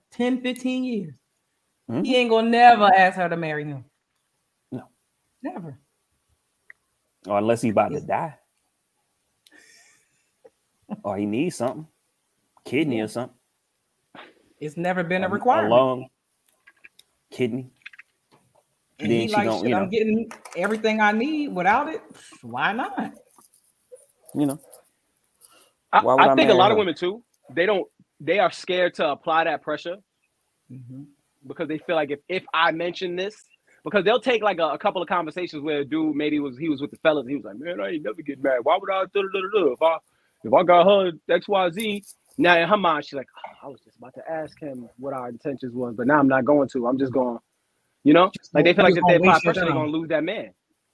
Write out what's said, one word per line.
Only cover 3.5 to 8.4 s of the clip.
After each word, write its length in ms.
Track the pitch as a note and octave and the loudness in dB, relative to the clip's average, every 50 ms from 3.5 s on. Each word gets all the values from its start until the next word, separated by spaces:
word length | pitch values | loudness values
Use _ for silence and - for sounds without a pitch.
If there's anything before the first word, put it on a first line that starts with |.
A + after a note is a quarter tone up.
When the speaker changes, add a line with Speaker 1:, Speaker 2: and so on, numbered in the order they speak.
| D3+ D3 D3 | -6 -6 -6
Speaker 1:
him. 220 | D3+ C#3+ C3 A#2 _ _ _ _ _ _ _ _ _ _ _ _ _ _ _ _ - | -8 -10 -12 -14 _ _ _ _ _ _ _ _ _ _ _ _ _ _ _ _ -14
Speaker 2:
No. 180 | B2+ A#2+ - _ _ _ _ _ _ _ _ _ _ _ | -14 -14 -14 _ _ _ _ _ _ _ _ _ _ _
Speaker 1:
Never. 380 | B3+ D#4+ C4 A3 E3+ D3+ A#2+ - _ _ _ _ _ _ _ _ _ _ _ _ _ _ _ _ _ - - _ _ _ _ _ _ _ _ _ - | -14 -12 -12 -12 -14 -14 -16 -18 _ _ _ _ _ _ _ _ _ _ _ _ _ _ _ _ _ -20 -20 _ _ _ _ _ _ _ _ _ -6
Speaker 2:
Or 120 | F#2+ G2+ | -4 -2
unless 240 | G2+ G#2+ A2+ A#2 A2+ | 0 2 0 0 0
he 80 | - A2+ | 0 0
about 200 | G2+ G#2+ G#2 F#2+ | 2 0 0 0
to 80 | F2 | -2
Speaker 1:
It's 80 | - D#2 | -6 -6
Speaker 2:
die. 300 | - G2+ B2 E3 D#3 - _ | -6 -6 -4 -6 -8 -12 _